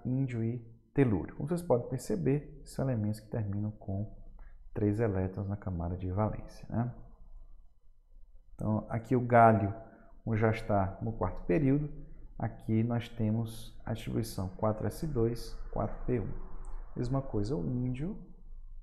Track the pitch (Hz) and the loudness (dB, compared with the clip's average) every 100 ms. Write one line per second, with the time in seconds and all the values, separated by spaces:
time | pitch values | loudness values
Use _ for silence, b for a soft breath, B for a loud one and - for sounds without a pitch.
0 | 127 131 131 117 113 120 - - _ - | -2 0 0 0 0 -2 -8 -20 _ 4
1 | 127 90 69 - 147 175 - 120 - 131 | 6 4 0 -4 -2 0 4 2 2 -4
2 | - 208 139 147 147 - - - 135 117 | -2 0 2 2 -2 -14 -10 -2 0 0
3 | 104 107 - 120 101 101 107 - - 95 | 0 -2 -4 -4 -2 -2 -4 -6 -6 -4
4 | 107 - - - b b - - 104 104 | -4 -8 -14 -14 b b -8 0 2 4
5 | 117 95 95 104 101 101 - 85 85 90 | 2 2 0 -2 -4 -4 -4 -2 -2 -2
6 | 92 95 107 - - - - 110 120 - | -2 0 0 -2 -8 -12 -4 -2 -2 -4
7 | - - - - - - - - - - | -14 -18 -16 -16 -16 -18 -20 -20 -20 -20
8 | - - - - - - 107 107 - 117 | -20 -20 -18 -20 -16 -4 0 0 0 -4
9 | - 127 123 117 113 104 101 - B B | 2 2 8 10 12 10 4 -2 B B
10 | B B 113 107 110 107 - 101 95 - | B B -2 4 4 4 2 2 2 -2
11 | 113 110 92 - - 170 135 143 147 - | -4 -2 -2 -2 0 4 4 4 0 -6
12 | B B B - 113 - - 110 117 117 | B B B -6 -6 -4 0 2 4 0
13 | 113 - 110 110 113 113 - - - 113 | -2 0 0 2 -2 -6 -10 -10 -6 -6
14 | 127 120 113 - 92 - 110 104 107 - | -2 -2 -2 -2 -4 0 0 2 -2 -2
15 | 160 127 117 117 - - - 127 - - | -2 2 2 0 -6 -8 -4 -2 -2 -2
16 | - 120 95 - - - B B B 143 | 0 0 -2 -4 -6 -6 B B B -4
17 | 120 135 - 120 107 165 147 123 127 127 | 0 0 0 -2 0 -2 -2 -2 -2 -2
18 | 165 - 175 - - - - - | -4 -6 -12 -16 -14 -12 -12 -14